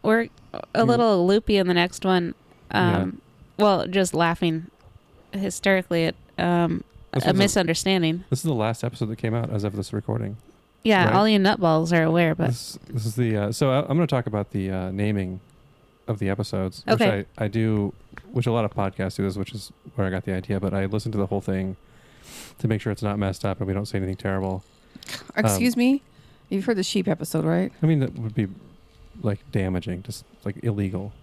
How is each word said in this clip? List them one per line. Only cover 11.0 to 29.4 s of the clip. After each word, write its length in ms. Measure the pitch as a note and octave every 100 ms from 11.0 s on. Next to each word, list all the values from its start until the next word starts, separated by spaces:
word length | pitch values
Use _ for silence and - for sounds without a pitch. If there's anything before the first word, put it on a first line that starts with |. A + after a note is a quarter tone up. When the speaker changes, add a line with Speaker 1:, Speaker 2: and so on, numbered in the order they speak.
| F3
Speaker 2:
Right? 80 |
Speaker 1:
all 140 | F#3+ G#3+
you 100 | G#3
nutballs 580 | G3 G#3+ F3 D#3+ E3 E3+
are 60 |
aware, 320 | D#3+ E3+ E3
but 140 | D#3 E3
Speaker 2:
This, 300 | A#2+ - - -
this 180 | A#2+ A2
is 80 |
the, 220 | A2 A#2 G#2+
uh, 160 | G#2
so 180 | A#2 C#3
I, 100 | C3
I'm 60 | -
gonna 180 | D3 E3+
talk 200 | B2+ A#2
about 240 | G#2 G2
the, 200 | G#2 F#2+
uh, 200 | F#2 F#2
naming 500 | F#2+ G#2 G#2 F#2 F#2+ - _ _ _ _ _ -
of 100 | G#2+
the 100 | G2
episodes, 540 | G2 - G2 F#2+ - -
which 80 | A3
Speaker 1:
Okay. 240 | A3 G2+ - -
Speaker 2:
I, 60 |
I 40 | G#2+
do, 440 | A2+ A2 G#2+ G2+ - - - -
which 140 | B2 A#2+
a 60 |
lot 120 | A#2
of 80 | G#2+
podcasts 420 | - G2 - G2 -
do 60 |
this, 140 | G2 F#2+
which 160 | F#2+
is 180 | G#2+ - - -
where 120 | - F#2+
I 40 |
got 140 | F#2
the 80 | G2+
idea, 260 | F#2 - G2
but 160 | F#2+
I 120 | G2 F#2+
listened 260 | G#2+ A#2
to 60 | G2+
the 80 | F#2+
whole 140 | G2
thing 360 | - F#2+ F#2+ F#2+ - - - - - - - -
to 80 | A2
make 120 | G#2+
sure 100 | A2
it's 100 | G2+
not 160 | G#2 G#2
messed 260 | G2 F#2+
up 140 | G2+ F#2+
and 80 | G2
we 40 |
don't 120 | G2 G#2
say 120 | G2
anything 180 | F#2+ F#2
terrible. 480 | G2 F#2+ F#2+ F#2+ - _ _ - - - - -
Um, 80 |
Speaker 3:
Excuse 320 | - - B3 A#3+
me? 260 | B3 C#4 _ - - - -
You've 160 | G3
heard 120 | F#3+ G#3
the 60 |
sheep 240 | F#3 G#3 F#3
episode, 360 | E3 E3 D#3+
right? 280 | D#3 E3+ F#3+ -
Speaker 2:
I 40 | D#3
mean, 140 | D#3
that 180 | C3 -
would 160 | A2
be, 140 | A2 G2 - - - - - - -
like, 160 | A2 G2